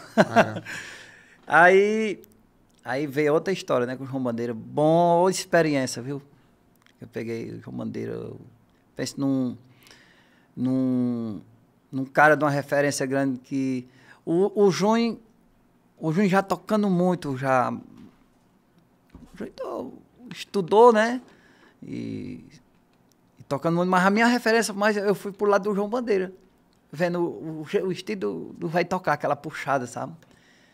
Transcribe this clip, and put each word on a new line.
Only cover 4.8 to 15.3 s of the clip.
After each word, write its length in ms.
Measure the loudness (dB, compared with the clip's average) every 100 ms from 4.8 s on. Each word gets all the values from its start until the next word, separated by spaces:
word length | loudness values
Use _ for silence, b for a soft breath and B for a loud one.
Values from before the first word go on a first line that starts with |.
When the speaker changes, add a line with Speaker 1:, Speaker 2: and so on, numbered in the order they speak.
| 4 4 4 4 4
Speaker 2:
experiência, 720 | 0 0 2 2 0 -2 -6
viu? 200 | -8 -10 -12 _ b b b _ _ -20
Eu 60 | -14
peguei 440 | -10 -8 -8 -8
o 80 | -12
João 140 | -12 -10
Bandeira, 380 | -8 -8 -8
eu 260 | -8 -10 -14 -20 _ _ _ _ -10
penso 240 | -8 -4
num, 380 | -2 0 -2 -6 -16 b b b b b b b b -6
num, 840 | -2 0 0 0 0 -2 -6 -10 -14 _ _ _ _
num 140 | -8 -2
cara 320 | 4 6 6
de 80 | 2
uma 40 |
referência 560 | -2 -2 0 0 0 -2
grande 340 | 0 -2 -4
que 460 | -6 -4 -4 -4 -8 b b b -2
o, 380 | 2 2 4
o 80 | 4
Júnior, 460 | 4 2 2 0 -4 -12